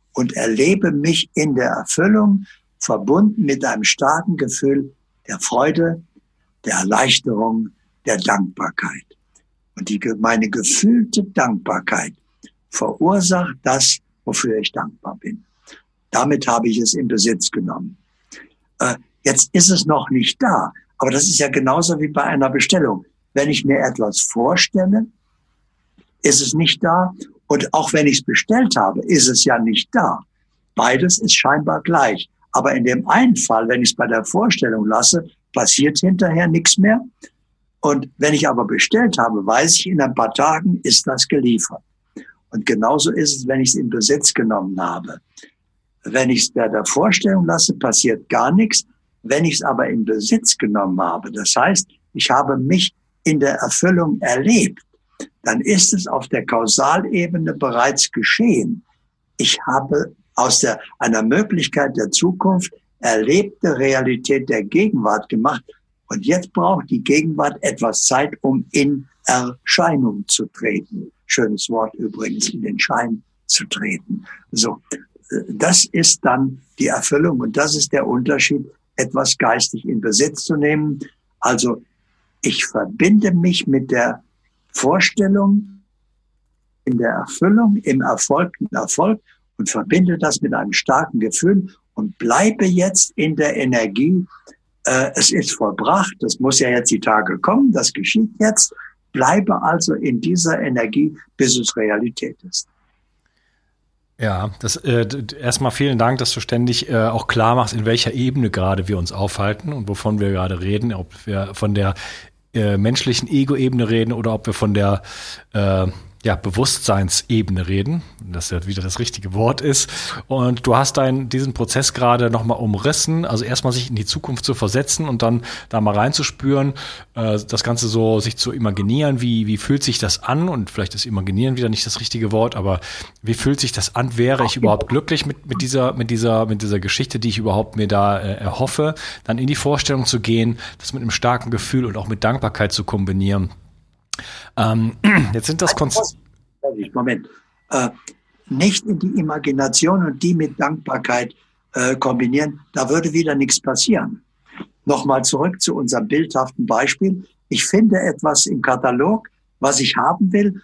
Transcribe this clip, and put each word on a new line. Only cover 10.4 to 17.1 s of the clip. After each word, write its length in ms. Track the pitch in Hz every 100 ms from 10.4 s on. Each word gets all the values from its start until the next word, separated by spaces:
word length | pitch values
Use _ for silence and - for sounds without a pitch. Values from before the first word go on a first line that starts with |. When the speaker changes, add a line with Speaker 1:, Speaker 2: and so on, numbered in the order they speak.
| 107
Speaker 1:
gefühlte 720 | 113 95 - 110 233 214 214
Dankbarkeit 920 | 190 - 127 101 - 101 95 98 - - _ _ - _ _
verursacht 880 | - 110 - 165 202 175 180 180 -
das, 340 | 127 139 - - _ _ -
wofür 340 | 107 120 110
ich 120 | 101
dankbar 440 | 101 - - - -
bin. 280 | - 220 - _ - - _ _ -
Damit 360 | 120 139 143 -
habe 220 | 117 117
ich 80 | 113
es 160 | 113
in 140 | -
Besitz 420 | 123